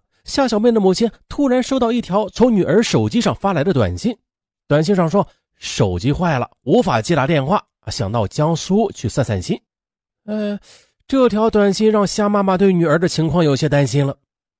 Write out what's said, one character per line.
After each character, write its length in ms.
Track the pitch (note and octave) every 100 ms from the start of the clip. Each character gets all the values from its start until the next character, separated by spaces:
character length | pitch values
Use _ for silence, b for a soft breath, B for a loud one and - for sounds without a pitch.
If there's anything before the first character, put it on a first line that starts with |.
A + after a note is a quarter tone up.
| _ _
夏 240 | - - C4
小 100 | G#3
妹 140 | A#3+
的 80 | A3
母 140 | F#3+
亲 180 | F#3 A3+ b b
突 220 | - C#4
然 120 | B3+
收 160 | - C4
到 140 | A#3
一 100 | A#3+
条 280 | - F#3+ G3+
从 220 | - B3
女 120 | G#3
儿 180 | D#3 F#3
手 280 | A#3 C3+ G#2+
机 100 | A#3+
上 160 | G3+ A#2+
发 160 | G3
来 100 | E3+
的 120 | D#3+
短 220 | D3 F#2+ F2+
信， 200 | A3+ A3+ _ _ _ _ -
短 120 | D3
信 140 | D#3+ F#3+
上 140 | E3
说 180 | G3 - b b _
手 440 | - - G#2 F2
机 140 | A#2
坏 260 | C#3+ F3 C3
了， 100 | A#2+ _
无 180 | B2+ A3
法 200 | F3+ A#2+
接 120 | -
打 140 | D3 C3+
电 180 | D#3 C3+
话， 180 | G#3+ - _ -
想 220 | - F#2+
到 160 | A#2 G2
江 300 | - D3+ E3
苏 340 | - G3 A3+
去 160 | - A2
散 140 | -
散 180 | A#2+ G2
心。 200 | F2+ - _ _ _ _ _ _
呃， 340 | - G#3+ G#3 G#3 b b b b -
这 220 | C4+ B3
条 220 | G#3 A3
短 240 | G#3+ G3+
信 180 | F#3+ A3
让 160 | G#3+ G3
夏 220 | - G#3
妈 120 | G#3
妈 160 | F#3+ F#3
对 140 | G3
女 160 | F3 E3
儿 100 | D#3+
的 100 | E3+
情 200 | - D#3+
况 160 | E3+
有 100 | D#3
些 140 | C3+ D#3
担 180 | C#3+ C3+
心 180 | C#3
了。 140 | C#3 C#3 _ _ _ _